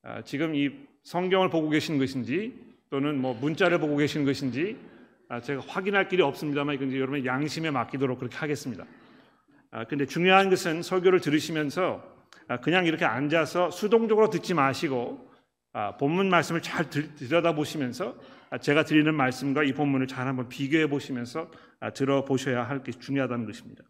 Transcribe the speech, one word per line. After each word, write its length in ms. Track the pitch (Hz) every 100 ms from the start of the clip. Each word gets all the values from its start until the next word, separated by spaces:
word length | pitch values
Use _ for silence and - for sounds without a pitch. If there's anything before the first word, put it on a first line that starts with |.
아, 200 | 113 113
지금 320 | 110 139 160
이 160 | 147 143 - - _
성경을 480 | - 175 185 190 185
보고 180 | 165 156
계신 300 | 151 151 147
것인지 560 | 131 135 113 160 220 - - _ _
또는 320 | 139 147 147
뭐 140 | 127
문자를 440 | 117 143 165 180 170
보고 180 | 151 143
계신 280 | 143 151
것인지, 540 | 139 135 135 120 190 233 - - - _ _
아, 120 | 120
제가 220 | 135 139 -
확인할 420 | 190 196 202 190
길이 140 | 180
없습니다만 520 | 143 - 151 143 143
이건 140 | 143 139
이제 80 | 131
여러분의 300 | 131 143 127
양심에 440 | 127 147 170 160
맡기도록 480 | 139 113 139 135 123
그렇게 180 | 123 -
하겠습니다. 480 | 151 147 135 98 - - - - _ _ _ _ _
아, 140 | 117
근데 220 | 113 147 135
중요한 420 | 165 185 190 196
것은 340 | 185 170 160
설교를 380 | 165 185 180 180
들으시면서, 840 | 151 151 151 160 147 185 175 95 - - _ - -
아, 100 | 123
그냥 280 | 147 180 170
이렇게 180 | 160
앉아서 680 | 165 113 147 165 151 180 180
수동적으로 600 | - 208 226 226 214 220
듣지 240 | 175 -
마시고, 760 | 170 135 131 156 127 123 - - _ _ _ _
아, 240 | 117 104 -
본문 320 | 143 175 196
말씀을 320 | 175 151 170
잘 280 | - - 151
들-, 240 | 143 156
들여다보시면서, 1000 | - 120 170 170 156 143 156 127 110 208 - - - -
아, 80 | 127
제가 240 | - 147
드리는 320 | 151 156 151
말씀과 480 | 156 127 123 139 139
이 100 | 147
본문을 360 | 131 143 135 131
잘 180 | 131 127
한번 220 | 127 120
비교해 400 | - 135 160 151
보시면서, 600 | 139 - 127 120 160 160 - - _
아, 120 | 113
들어보셔야 800 | - 135 139 135 131 139 123 117
할 140 | 139
게 80 | 127
중요하다는 560 | 113 - 139 127 120 107
것입니다. 380 | 101 - -